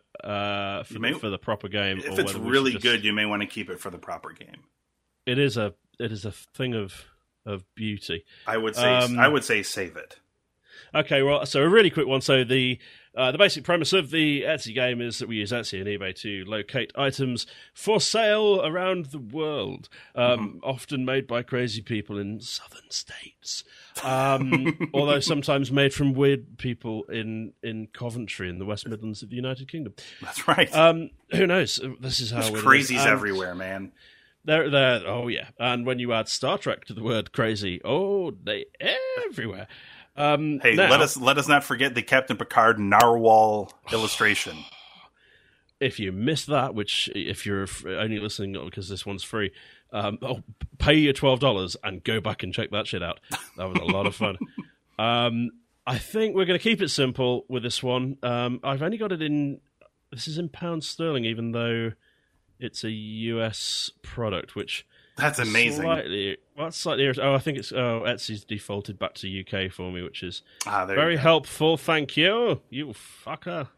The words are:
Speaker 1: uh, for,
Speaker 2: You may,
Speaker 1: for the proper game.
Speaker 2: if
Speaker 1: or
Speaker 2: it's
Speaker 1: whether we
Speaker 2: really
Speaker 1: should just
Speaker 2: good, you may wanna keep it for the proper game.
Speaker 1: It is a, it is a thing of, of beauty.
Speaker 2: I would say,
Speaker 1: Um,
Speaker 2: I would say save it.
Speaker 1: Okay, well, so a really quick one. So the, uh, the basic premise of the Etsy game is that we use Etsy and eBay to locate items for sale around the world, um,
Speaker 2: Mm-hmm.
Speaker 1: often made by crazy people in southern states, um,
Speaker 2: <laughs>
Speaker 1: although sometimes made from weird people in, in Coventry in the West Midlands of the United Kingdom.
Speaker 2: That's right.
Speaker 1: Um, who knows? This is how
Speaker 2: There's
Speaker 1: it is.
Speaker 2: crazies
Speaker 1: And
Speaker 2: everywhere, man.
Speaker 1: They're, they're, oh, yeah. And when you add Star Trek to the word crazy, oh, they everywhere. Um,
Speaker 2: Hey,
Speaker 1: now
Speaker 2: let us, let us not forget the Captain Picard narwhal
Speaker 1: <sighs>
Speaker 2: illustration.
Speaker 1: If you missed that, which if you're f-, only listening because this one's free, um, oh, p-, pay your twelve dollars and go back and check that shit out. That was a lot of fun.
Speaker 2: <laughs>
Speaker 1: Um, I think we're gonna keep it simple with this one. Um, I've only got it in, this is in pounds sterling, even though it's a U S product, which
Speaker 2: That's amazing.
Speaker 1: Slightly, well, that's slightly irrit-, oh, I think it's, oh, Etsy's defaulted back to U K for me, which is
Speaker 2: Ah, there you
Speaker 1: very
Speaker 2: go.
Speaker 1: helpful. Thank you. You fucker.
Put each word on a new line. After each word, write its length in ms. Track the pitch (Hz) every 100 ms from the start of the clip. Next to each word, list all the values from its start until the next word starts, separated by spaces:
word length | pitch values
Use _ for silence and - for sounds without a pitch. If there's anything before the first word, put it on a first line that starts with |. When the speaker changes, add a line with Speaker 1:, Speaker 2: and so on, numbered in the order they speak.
| _ -
Speaker 1:
uh, 640 | - 101 101 101 98 98
for, 100 | -
Speaker 2:
You 60 | 110
may, 120 | 113
Speaker 1:
for 140 | - 110
the 100 | 95
proper 280 | - 107 98
game. 320 | 104 98 95
Speaker 2:
if 80 | -
Speaker 1:
or 140 | 95
Speaker 2:
it's 140 | 98
Speaker 1:
whether 40 | 98
we 120 | 113
Speaker 2:
really 200 | 135 135
Speaker 1:
should 100 | 107
just 120 | 120 113
Speaker 2:
good, 60 |
you 80 | 104
may 140 | 104 107
wanna 200 | 104 101
keep 220 | - 90
it 120 | 90
for 100 | 98
the 80 | 87
proper 320 | - 85 78
game. 300 | 78 - - _ _ _ _ _ _ -
Speaker 1:
It 120 | 123
is 160 | 139 117
a, 180 | 104 - _ _
it 140 | 113
is 120 | 107
a 60 | 104
thing 440 | - - - 131
of, 300 | 113 98 - - _ _ _
of 200 | 110 98 95
beauty. 500 | - 107 101 - 85 - - -
Speaker 2:
I 100 | 113
would 180 | 110 113
say, 180 | 123
Speaker 1:
Um, 240 | 127 123 120
Speaker 2:
I 80 | 135
would 160 | 147
say 220 | - 110
save 320 | 98 - 90 80
it. 240 | - - _ _ _ _ _ - -
Speaker 1:
Okay, 280 | 156 151 143
well, 220 | 139 143
so 180 | 139 139
a 60 | 156
really 220 | 220 190
quick 160 | 165 127
one. 160 | 135
So 220 | - 135
the, 340 | 120 131 127 123 - - _
uh, 160 | 117 131
the 60 | 151
basic 260 | 196 156
premise 300 | 165 170 143
of 180 | 190 135
the 320 | 160 151 143
Etsy 300 | 123 - 117
game 300 | 117 123 120
is 160 | 120 107
that 100 | 117
we 80 | 110
use 160 | 101
Etsy 280 | 120 107 95
and 60 | 98
eBay 260 | 101 95 92
to 240 | 107 101 95
locate 460 | 107 101 131 - -
items 500 | 139 131 131 120 - - -
for 260 | - - 214
sale 640 | - 220 214 214 208 190
around 420 | 156 175 185 185 139
the 120 | 147
world, 720 | 113 147 156 143 101 90 - - -
um, 240 | 123 123 120
Speaker 2:
Mm-hmm. 200 | 104 -
Speaker 1:
often 420 | - 127 - 139
made 220 | 127 135 135
by 160 | 120
crazy 400 | 123 127 123 107
people 340 | 101 110 101 101
in 220 | 101 107
southern 500 | 123 - - - _
states, 720 | - - - - _ - - - - - -
um, 760 | 135 131 135 135 131 131 165 151 -
Speaker 2:
<laughs> 40 |
Speaker 1:
although 260 | 139 147 143
sometimes 500 | - 147 139 139 127
made 220 | 139 139
from 220 | - 139
weird 420 | 131 139 135 - 117
people 480 | 127 117 117 110 -
in, 420 | 113 110 110 110 -
in 260 | 117 110 107
Coventry 600 | - 120 120 104 - 92
in 100 | 90
the 60 |
West 220 | 95 104 -
Midlands 340 | 110 110 104
of 60 | 104
the 80 | 123
United 320 | 131 131 135
Kingdom. 240 | 165 123 - - -
Speaker 2:
That's 260 | - - -
right. 260 | 185 -
Speaker 1:
Um, 360 | 156 165 165 165 - _
who 140 | 170 185
knows? 340 | 185 123 - 131 -
This 200 | 131 120
is 100 | 117
how 100 | 117
Speaker 2:
There's 100 | 110
Speaker 1:
it 20 | 107
is. 60 |
Speaker 2:
crazies 380 | 107 139 127 123
Speaker 1:
And 100 | -
Speaker 2:
everywhere, 440 | 104 104 95 92
man. 380 | 90 92 95 92 _ - _ _ _
Speaker 1:
They're, 260 | 151 156 156
they're, 360 | 143 131 117 85
oh, 220 | 117 123
yeah. 200 | 82 - -
And 260 | 120 123
when 140 | 120 123
you 160 | 120
add 140 | 113 113
Star 280 | - 131 185
Trek 300 | 143 - -
to 80 |
the 80 | 104
word 300 | 113 113 101
crazy, 500 | - 113 104 101 87
oh, 460 | - 147 196 202 170
they 360 | 95 95 104 - _ - 523 523 508 453
everywhere. 400 | 240 113 95 95 - - - - -
Um, 420 | 147 147 151 143
Speaker 2:
Hey, 160 | 120
Speaker 1:
now 160 | 156 185
Speaker 2:
let 100 | 139
us, 160 | 147 135
let 220 | 123 143
us 80 | 139
not 160 | 143
forget 320 | - 123 135
the 80 | 120
Captain 340 | - 131 131 117
Picard 440 | 117 - 113 107
narwhal 920 | 101 104 120 117 113 110 110 107 95 -
Speaker 1:
<sighs> 100 | -
Speaker 2:
illustration. 640 | 113 110 - 107 101 98 80 - - - - - _ _ _ _ _ _ _
Speaker 1:
If 200 | 131 -
you 100 | 98
missed 380 | 95 123 151 -
that, 260 | 143 131
which 340 | 107 101 - -
if 320 | 101 69 98 101
you're 180 | 98
f-, 200 | 98 - 90
only 320 | 92 110 107
listening 420 | 107 - 98 95
because 240 | 80 101 95
this 180 | 95 -
one's 160 | 98
free, 300 | - 113 98 - - - _
um, 260 | 104 101 110
oh, 200 | - 123 - -
p-, 80 | - -
pay 160 | -
your 180 | 156 147
twelve 260 | - 139 127
dollars 380 | 135 101 95 -
and 180 | 104 90
go 180 | - 110
back 220 | 107 92
and 100 | 92
check 180 | 101 110
that 160 | 104 104
shit 120 | 98
out. 180 | 85 - _ - - -
That 120 | 92
was 100 | 90
a 40 |
lot 220 | 87 95 101
of 80 |
fun. 240 | - 107 95
Speaker 2:
<laughs> 60 | - - - _ _ -
Speaker 1:
Um, 520 | 113 120 120 117 120 - _ _ -
I 100 | 131
think 360 | - 220 220
we're 100 | 190 180
gonna 120 | 175
keep 240 | 226 226
it 60 | 165
simple 560 | - 131 123 123 123 -
with 140 | 127
this 220 | 117 -
one. 320 | 127 123 131 135
Um, 340 | 123 120 123 123
I've 180 | 139 135
only 140 | 160 220
got 140 | 214
it 100 | 175
in, 380 | 156 147 143 - _ _ _ _ _
this 160 | 120 165
is 120 | 156
in 100 | 175
pounds 400 | - 175 160 -
sterling, 360 | - 165 139
even 280 | 113 113 117
though 400 | 117 117 113 113 - _ _ _ _ _ _
it's 240 | 123 -
a 80 | 113
U 500 | 107 107 110 113 113
S 520 | 113 107 - - - _
product, 540 | - - 110 92 - 104
which 280 | 101 - - _ _ -
Speaker 2:
That's 200 | 147 143
amazing. 440 | 113 110 117 147
Speaker 1:
Slightly, 540 | 165 160 - 101 98 - _ 143
well, 100 | 160
that's 100 | -
slightly 280 | 175 127
irrit-, 180 | 139 127
oh, 120 | 135
I 40 | 135
think 200 | 160 135
it's, 140 | -
oh, 300 | 127 123 113 113
Etsy's 380 | 123 - 104
defaulted 540 | - 104 - 101 - 95
back 160 | 95
to 140 | - 98
U 160 | 95
K 240 | 92 98 95
for 220 | - 90
me, 120 | 90
which 200 | 90 -
is 200 | 90 - _ - 104
Speaker 2:
Ah, 180 | 104 92
there 100 | 98
you 40 |
Speaker 1:
very 120 | 160 160
Speaker 2:
go. 60 |
Speaker 1:
helpful. 540 | 156 160 135 - 156 160
Thank 400 | - 160 139 -
you. 440 | 175 220 240 143 _
You 180 | 131 147
fucker. 800 | 107 - - - 156 180 175 135